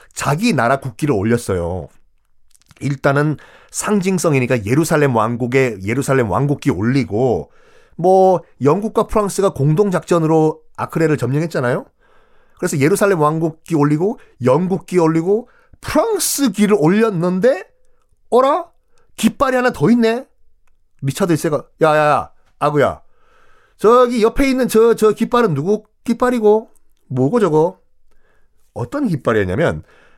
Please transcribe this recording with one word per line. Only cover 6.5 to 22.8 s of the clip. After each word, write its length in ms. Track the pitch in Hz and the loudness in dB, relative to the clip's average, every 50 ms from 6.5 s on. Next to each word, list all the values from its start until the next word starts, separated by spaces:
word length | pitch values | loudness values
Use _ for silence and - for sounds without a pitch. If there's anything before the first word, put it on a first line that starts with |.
| 143 139 - 143 | -4 -2 -2 -4
올리고, 800 | - 85 104 117 131 143 120 - 98 110 131 127 104 82 69 - _ _ _ _ _ _ _ _ _ | -2 -2 -2 -2 -2 -2 -2 -2 -2 -2 -2 0 -2 -4 -6 -10 _ _ _ _ _ _ _ _ _
뭐 460 | - 160 185 185 190 190 190 185 170 - _ _ - | -2 0 2 4 4 4 4 2 0 -2 _ _ -2
영국과 460 | 120 143 156 196 208 214 - 226 208 - | 0 0 2 0 -2 -4 -2 -2 -2 0
프랑스가 460 | - 220 208 196 - - 190 190 190 | 0 -2 -2 -2 -2 0 0 0 0
공동작전으로 1080 | - 135 151 156 170 208 202 180 160 - - 180 170 160 156 160 160 156 156 - - _ - - | 0 0 0 2 2 0 0 -2 -4 -2 0 0 0 2 2 2 2 2 0 -2 -4 _ -16 -12
아크레를 400 | - 120 - - 165 165 160 151 | -10 -8 -6 -2 0 0 0 0
점령했잖아요. 680 | 127 127 120 135 151 165 151 - 165 127 120 135 190 277 _ _ _ _ _ _ _ _ _ _ _ _ _ _ | 0 -2 -2 -2 -2 -4 -4 -4 -4 -2 -2 -2 -4 -6 _ _ _ _ _ _ _ _ _ _ _ _ _ _
그래서 220 | - 170 180 - 143 | -8 -6 -4 0 0
예루살렘 420 | 131 160 202 196 214 202 196 165 | 2 2 2 2 2 0 2 2
왕국기 540 | 147 151 160 160 165 160 156 - _ - 165 | 0 0 0 -2 -4 -4 -6 -8 _ -4 0
올리고 460 | 147 143 147 151 151 180 208 247 - - _ _ - 117 | 0 2 2 0 0 -2 -2 -4 -6 -12 _ _ -2 2
영국기 540 | 127 127 156 185 180 196 - - - 185 180 | 2 2 2 0 -2 -4 -6 -6 -2 0 2
올리고 500 | 165 160 160 165 165 185 202 226 247 - _ _ _ _ - - | 2 2 2 0 0 0 -2 -2 -4 -8 _ _ _ _ -20 -16
프랑스 720 | - - - 302 392 466 427 349 - - - - 277 233 | -8 -4 0 0 0 0 -2 -2 -4 -4 -2 -2 -2 -2
기를 240 | 185 - 214 196 208 - | 0 0 2 2 2 2
올렸는데, 840 | 147 160 190 214 226 220 202 160 170 180 185 190 185 247 294 370 415 _ _ _ _ _ _ _ _ _ _ _ _ - | 2 2 2 2 0 0 0 -2 -2 -2 0 0 2 0 0 0 -6 _ _ _ _ _ _ _ _ _ _ _ _ -2
어라? 400 | 220 240 262 269 302 349 339 - _ _ _ _ _ _ _ _ _ | 0 2 2 2 0 -2 -4 -8 _ _ _ _ _ _ _ _ _
깃발이 400 | - - 233 - - 285 262 254 | -2 -2 0 0 0 -2 0 0
하나 160 | 254 247 247 | 0 0 -2
더 180 | 240 - - 208 | -2 0 2 2
있네. 380 | 233 240 226 226 226 247 269 _ _ _ - - _ _ _ _ _ _ _ _ _ - | 2 4 2 0 0 -2 -6 _ _ _ -20 -20 _ _ _ _ _ _ _ _ _ -8
리차드 300 | - 135 - - 202 175 | -6 -6 -4 -2 0 0
일 60 | 165 143 | 0 0
세가, 260 | - 165 151 131 - _ _ - | -2 -2 -4 -4 -6 _ _ 0
"야야야, 480 | 160 156 151 151 151 151 143 117 78 - _ _ _ _ _ - | 0 2 2 2 2 2 2 0 -2 -6 _ _ _ _ _ -4
아구야, 420 | 139 147 147 147 | -2 0 2 2